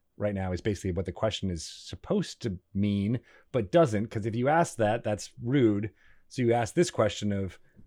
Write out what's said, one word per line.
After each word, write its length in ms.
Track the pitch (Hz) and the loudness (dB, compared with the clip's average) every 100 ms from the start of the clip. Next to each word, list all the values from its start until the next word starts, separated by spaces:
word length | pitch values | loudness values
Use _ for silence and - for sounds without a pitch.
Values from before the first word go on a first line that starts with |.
| _ - | _ -4
right 180 | 104 | -2
now?" 160 | 98 92 | -2 -2
is 100 | 92 | -2
basically 300 | 110 98 95 | -2 -2 -2
what 120 | 87 | -2
the 80 | 90 | -4
question 380 | - 110 - 95 | -2 -2 -2 -4
is 120 | 85 | -4
supposed 800 | - - - - - 196 160 - | -8 -14 -14 -10 -2 -2 -2 -6
to 160 | 113 90 _ | -6 -6 _
mean, 460 | 98 101 101 101 123 - - _ | 0 0 2 0 -2 -6 -20 _
but 180 | 127 98 | -4 2
doesn't, 360 | 170 151 104 113 | 4 4 2 -2
'cause 160 | 113 110 | -4 -4
if 80 | |
you 140 | 113 127 | 0 2
ask 280 | 165 - - | 2 2 2
that, 260 | 104 113 | 0 0
that's 260 | 110 104 - - | -2 -4 -6 -8
rude. 500 | 120 143 113 101 107 - - - _ | 0 4 4 4 -2 -10 -20 -20 _
So 120 | - | -2
you 100 | 120 | 2
ask 220 | 117 110 | 2 0
this 160 | 165 - | 0 0
question 400 | - 107 - 104 | 2 0 0 -2
of, 280 | 98 95 - - - | -2 -4 -8 -20 -20